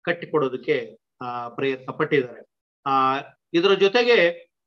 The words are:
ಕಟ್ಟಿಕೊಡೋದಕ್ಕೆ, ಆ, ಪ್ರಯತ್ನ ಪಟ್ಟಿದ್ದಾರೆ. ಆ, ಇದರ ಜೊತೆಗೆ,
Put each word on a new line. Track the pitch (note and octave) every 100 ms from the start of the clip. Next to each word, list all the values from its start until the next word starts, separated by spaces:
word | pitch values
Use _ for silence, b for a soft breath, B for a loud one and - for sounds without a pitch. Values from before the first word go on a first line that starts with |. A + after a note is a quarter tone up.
ಕಟ್ಟಿಕೊಡೋದಕ್ಕೆ, | F3 E3+ D#3+ D#3 C3+ B2+ - C3+ A2 - _ _
ಆ, | B2 B2 A#2+
ಪ್ರಯತ್ನ | A2+ C3+ C3 C3
ಪಟ್ಟಿದ್ದಾರೆ. | - - C#3 B2 - - _ _ _ C#3
ಆ, | C3+ C3 C#3 - _ _
ಇದರ | E3+ G3
ಜೊತೆಗೆ, | F#3+ G3 A#3+ A#3+ A3 E3+ E3+ - _